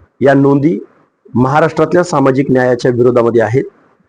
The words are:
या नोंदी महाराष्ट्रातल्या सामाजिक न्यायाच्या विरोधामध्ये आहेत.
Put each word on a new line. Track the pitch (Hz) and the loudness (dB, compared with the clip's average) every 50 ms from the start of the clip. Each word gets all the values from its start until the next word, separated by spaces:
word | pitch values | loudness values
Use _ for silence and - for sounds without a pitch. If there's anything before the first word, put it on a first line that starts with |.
| - _ _ - | -20 _ _ -2
या | - 139 139 | 0 2 2
नोंदी | 139 139 139 143 143 135 165 190 208 - - _ _ _ _ _ _ _ - - | 2 2 2 2 0 0 -2 -4 -4 -10 -16 _ _ _ _ _ _ _ -8 -4
महाराष्ट्रातल्या | 113 127 131 143 156 160 156 - - - - 175 180 175 | -2 -2 0 0 0 0 0 0 -2 -4 0 0 -2 -2
सामाजिक | 175 160 143 135 135 131 131 131 127 | 0 -2 0 0 0 0 0 0 0
न्यायाच्या | 127 131 127 127 123 120 - 131 | 0 0 0 0 -2 0 -2 -2
विरोधामध्ये | 123 117 123 127 120 120 117 117 113 117 | 0 2 0 2 2 2 0 2 2 0
आहेत. | 110 107 117 135 - - _ _ _ _ _ _ _ | 0 0 -2 -4 -4 -6 _ _ _ _ _ _ _